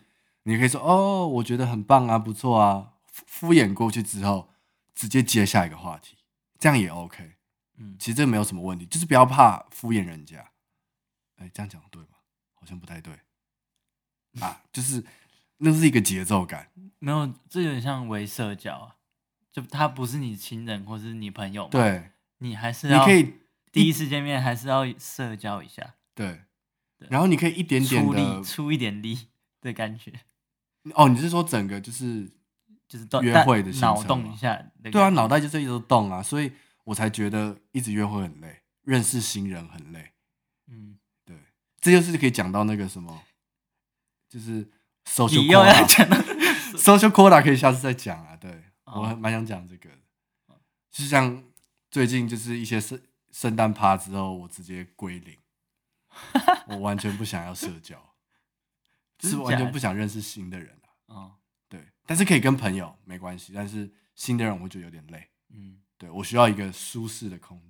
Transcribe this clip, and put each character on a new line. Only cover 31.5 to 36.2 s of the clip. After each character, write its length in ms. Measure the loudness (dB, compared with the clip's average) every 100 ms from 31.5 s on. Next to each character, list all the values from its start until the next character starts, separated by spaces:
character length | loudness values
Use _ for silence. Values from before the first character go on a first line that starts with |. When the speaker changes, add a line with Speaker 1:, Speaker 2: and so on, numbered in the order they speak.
| -4 -4
Speaker 1:
个 120 | -8
就 120 | -12
是 360 | -12 -8 -8 -12 _ _ _ _ _ _
Speaker 2:
就 100 | -20
是 80 | -4
动-， 160 | 0
Speaker 1:
约 160 | 4 4
会 180 | 6 4
的 100 | 0
行 100 | 0
程 120 | 0
吗？ 80 | 0
Speaker 2:
脑 20 | -2
动 260 | -4 -4
一 20 | -8
下 200 | -6 -6
的 80 | -10 _
感 40 | -2
觉。 60 |
Speaker 1:
对 120 | 4
啊， 60 | 4
脑 180 | 4 2
袋 120 | 2
就 80 | 0
这 120 | -6
一 60 | -4
直 140 | -6
动 300 | 2 2 2
啊， 120 | -6